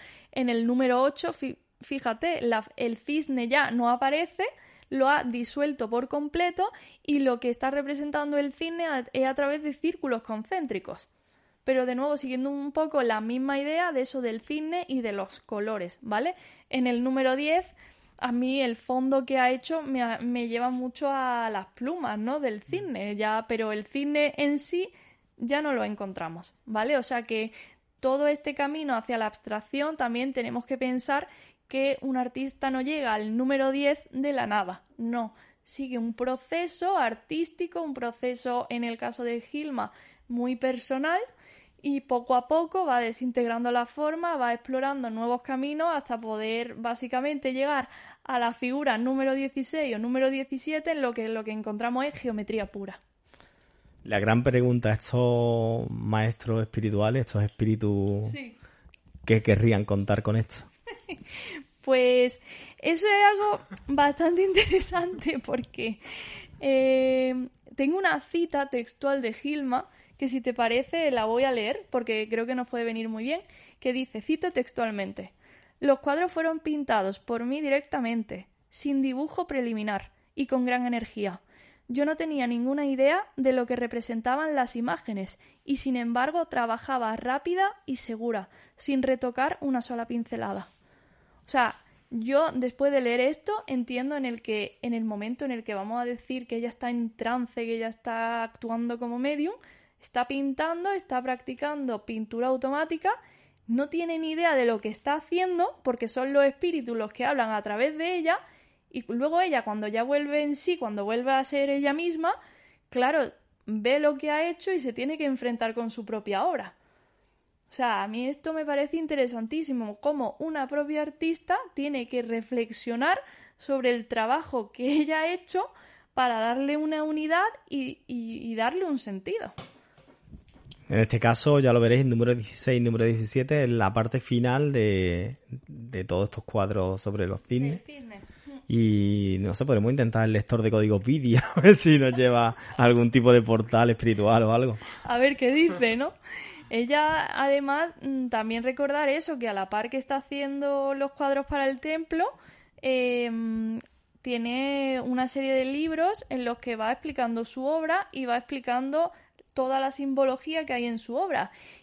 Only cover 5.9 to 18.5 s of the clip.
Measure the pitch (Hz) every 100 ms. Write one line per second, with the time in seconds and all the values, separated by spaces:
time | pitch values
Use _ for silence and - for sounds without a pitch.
5.9 | 233 254 294 294 339 349 349 381 - -
6.9 | - - 285 269 240 247 240 262 285 277
7.9 | 285 294 294 294 294 285 - 330 339 330
8.9 | 269 240 262 262 269 277 302 302 277 320
9.9 | - 277 226 - 220 220 370 285 202 -
10.9 | - - _ _ _ _ _ - 262 254
11.9 | 247 285 294 262 254 269 285 285 294 311
12.9 | 294 240 214 220 247 269 277 285 320 349
13.9 | 277 262 262 240 226 - 302 311 349 349
14.9 | 262 226 202 190 - - 208 214 214 180
15.9 | - 226 214 311 370 - - _ 262 247
16.9 | 240 254 262 262 262 294 339 370 - -
17.9 | _ _ - 247 240 254